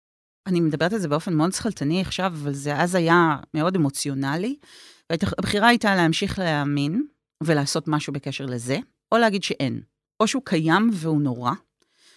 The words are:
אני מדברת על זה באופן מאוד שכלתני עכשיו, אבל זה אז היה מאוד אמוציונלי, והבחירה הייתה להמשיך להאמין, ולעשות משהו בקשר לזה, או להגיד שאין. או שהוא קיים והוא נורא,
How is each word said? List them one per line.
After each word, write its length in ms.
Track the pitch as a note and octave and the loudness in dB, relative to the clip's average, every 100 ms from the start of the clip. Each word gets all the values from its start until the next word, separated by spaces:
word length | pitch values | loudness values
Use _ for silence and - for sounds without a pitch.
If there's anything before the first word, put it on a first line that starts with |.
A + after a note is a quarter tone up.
| _ _ _ _ - | _ _ _ _ -2
אני 140 | F3 | 2
מדברת 320 | D#3+ D3 E3+ | 2 2 0
על 60 | A3 | 0
זה 100 | E3 | -2
באופן 260 | D3 F#3+ | -2 0
מאוד 180 | D#3 E3 | 2 2
שכלתני 480 | - A3+ - C#3+ F3+ | 0 -4 -2 -2 0
עכשיו, 260 | F#3 - F#3 | -2 -2 -4
אבל 260 | D#3+ C#3+ | -4 -6
זה 240 | C#3 C#3+ C#3+ | -4 -2 0
אז 180 | F3 | 2
היה 420 | F3+ E3 F3 E3 C#3 - | 2 4 6 4 0 -4
מאוד 220 | D#3 E3 F#3 | -2 0 2
אמוציונלי, 800 | C#3+ - D3 C3+ C3+ D#3+ A3 C#4+ - - - - - | 0 -2 -6 -4 -4 -4 -4 -8 -12 -20 -20 -16 -6
והבחירה 580 | E3 G3 - F#3+ G#3 A3+ | -2 -2 -2 -2 2 4
הייתה 280 | A#3+ G#3+ F#3+ | 4 4 2
להמשיך 420 | E3 D#3+ G3 - | 2 2 -2 -2
להאמין, 680 | F3 D3 C#3+ C#3+ C#3+ G3 D4 _ _ - | -2 0 0 -2 -2 -2 -6 _ _ -6
ולעשות 460 | D#3 D3+ C#3 E3 D#3+ | 0 0 0 -2 -2
משהו 240 | D3+ D3+ | -2 -2
בקשר 340 | C#3+ C#3 - C3+ | -8 -8 -8 -6
לזה, 320 | B2 A#2+ D3 - _ - | -6 -4 -4 -6 _ -2
או 60 | A3+ | 2
להגיד 240 | A3+ G3 | 2 0
שאין. 380 | - - C3+ A2+ - _ _ - | -4 -2 -2 -4 -10 _ _ -2
או 80 | A3 | 0
שהוא 140 | C4+ | 0
קיים 460 | - E3 D#3+ F3+ A3+ | -2 0 4 4 4
והוא 280 | G3 D#3+ D3+ | 0 0 2
נורא, 320 | C#3+ A#2+ B2 F3 _ _ _ _ _ | 0 -2 -4 -6 _ _ _ _ _